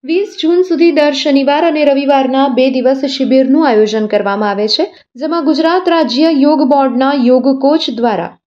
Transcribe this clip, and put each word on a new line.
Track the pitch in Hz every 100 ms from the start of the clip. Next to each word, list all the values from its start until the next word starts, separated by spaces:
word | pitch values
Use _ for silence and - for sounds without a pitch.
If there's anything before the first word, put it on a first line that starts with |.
વીસ | 262 339 415 -
જૂન | 311 349 359
સુધી | 311 339
દર | 302 294 277
શનિવાર | 311 277 277 294 339
અને | 302 294
રવિવારના | 277 277 277 269 269 277
બે | 254 262
દિવસ | 254 247 269 269
શિબિરનું | - 262 262 262 294 302
આયોજન | 214 214 220 214
કરવામાં | 208 196 202 208
આવે | 202 214
છે, | 220 392 - _ 240
જેમાં | 294 339 285
ગુજરાત | 285 320 370 359
રાજ્ય | 330 285 240 320 294
યોગ | 285 302 269
બોર્ડના | 277 269 240 269 285 240
યોગ | 254 277 269
કોચ | 269 320 302 226
દ્વારા | 233 190 170 -